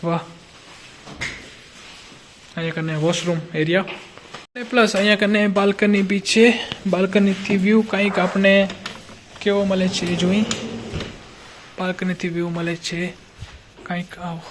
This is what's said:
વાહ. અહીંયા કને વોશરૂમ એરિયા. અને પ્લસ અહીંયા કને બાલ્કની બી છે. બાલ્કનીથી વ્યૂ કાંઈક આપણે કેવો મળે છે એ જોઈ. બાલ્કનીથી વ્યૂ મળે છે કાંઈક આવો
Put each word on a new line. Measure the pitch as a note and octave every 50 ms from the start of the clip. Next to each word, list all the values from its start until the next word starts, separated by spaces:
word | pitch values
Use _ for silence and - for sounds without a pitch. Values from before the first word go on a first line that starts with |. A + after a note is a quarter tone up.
| -
વાહ. | E3+ E3+ E3 - - - - - - - - - - - - - - - - - - - - - - - - - - - - - - - - - - - - - - - - - - - - - - -
અહીંયા | E3 E3 E3
કને | D#3+ E3+ D#3+ D#3+ D#3
વોશરૂમ | D3+ D3+ E3 F3 E3+ E3 F3 E3+ D#3+ D#3+ - -
એરિયા. | D#3 D#3 D#3+ E3 F#3+ F#3 - - - - - - - - - - - - _ _
અને | B3 A#3+
પ્લસ | A3+ B3 B3 A3 G#3+ -
અહીંયા | F#3+ G3+ G#3 G#3+
કને | G3 G#3 G3+ G#3+ G#3 G#3
બાલ્કની | G#3 F#3+ G3+ G3 G3+ G3 - A3 G3+ G#3 G3+
બી | G3 F#3 G3+ G3+
છે. | F#3+ - - A3+ A3+ B3 A3+ - - - - - -
બાલ્કનીથી | G3 F3+ F3+ F#3+ F#3+ - G#3 G3+ G3 F#3+ F#3 G3 - G#3
વ્યૂ | G3 F#3 G3+ A3 A3
કાંઈક | G#3+ A3 - F#3+ G3+ G3+ G3 G3+
આપણે | F3+ F#3 - G3 G3 G3 G3 G3 G3 F#3+ - - - - - - - - - - - - - -
કેવો | - G#3 G3+ G3+ G3+
મળે | G3 F#3+ F#3 F#3
છે | F#3 F#3 - F3+
એ | F3 F3
જોઈ. | E3 F3 F3+ F#3+ G#3 A3 - - - - - - - - - - - - - - - - - - - - - - - - - - -
બાલ્કનીથી | F#3 F#3 F3+ - F#3+ F#3 F3+ - - F3+
વ્યૂ | E3+ E3+ E3+ F3
મળે | E3+ E3+ E3+ E3+ E3+
છે | E3 - - F3 E3+ F3+ F3+ F3+ - - - - - - - - - - - - - -
કાંઈક | - F3+ F3 F3+ F3+ - -
આવો | F3 F3 E3+ E3 - -